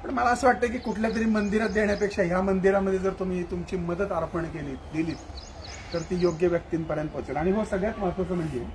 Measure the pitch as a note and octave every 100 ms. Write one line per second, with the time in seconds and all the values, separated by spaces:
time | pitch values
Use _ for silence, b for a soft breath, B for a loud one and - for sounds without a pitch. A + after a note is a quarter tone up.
0 | - C4 B3 A#3+ C4 B3 A#3+ B3 A#3+ G3
1 | A3+ G#3 A3+ G#3+ G3+ G#3+ A3 G3 G#3 G3+
2 | G3+ G3+ F3+ F3+ F#3+ F#3+ F#3+ G3 F#3+ F#3+
3 | F#3+ F#3 F#3 F3+ E3+ F3 E3+ F#3 E3+ F3
4 | G3 F3 D#3+ E3+ E3 D#3+ C#3+ C3 - D#3
5 | D#3+ C3 - - - - - - - E3+
6 | E3 F3+ F3 D#3+ F3 E3+ - E3 D#3 D3+
7 | D3+ C#3+ C3+ C#3 E3+ G#3 G#3+ G3 G#3 A3
8 | F3+ F3 F3 F3+ D#3+ B2+ A#2+